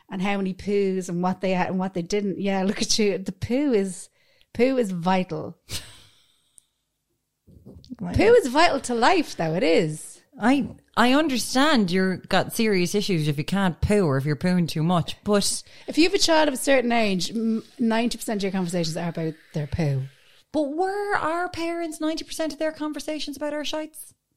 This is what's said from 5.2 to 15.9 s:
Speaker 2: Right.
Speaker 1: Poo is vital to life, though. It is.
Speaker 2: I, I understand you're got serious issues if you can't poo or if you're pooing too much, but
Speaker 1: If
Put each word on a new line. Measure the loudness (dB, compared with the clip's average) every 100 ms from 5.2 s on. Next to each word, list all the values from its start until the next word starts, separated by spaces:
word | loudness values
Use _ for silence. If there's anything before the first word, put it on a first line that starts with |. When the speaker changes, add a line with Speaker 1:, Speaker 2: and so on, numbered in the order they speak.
| 0 -6 -10 -14 -12 -12 -12 -20 -20 _ _ _ _ _ _ _ _ _ _ _ _ _ _ -20 -20 -20 -18 -12
Speaker 2:
Right. | -4 2
Speaker 1:
Poo | 6
is | 6 6
vital | 4 4 2
to | -2 2
life, | 4 4 0 -2
though. | -2
It | 0
is. | 2 2 2 -4 -12 -20 _ -2
Speaker 2:
I, | 2 2 0 -8 _ 2
I | 4
understand | 4 2 0 0 2 4 4 2
you're | 2 0 -2
got | 0 0 0 0
serious | 2 2 2 0
issues | 0 0 0
if | 0
you |
can't | 0 0 0 0
poo | 2 4 4
or | 2
if | 0
you're | -2
pooing | 0 2 0
too | 0
much, | 2 2 0 -6
but | 0 0 0 -4 -8 -16
Speaker 1:
If | -4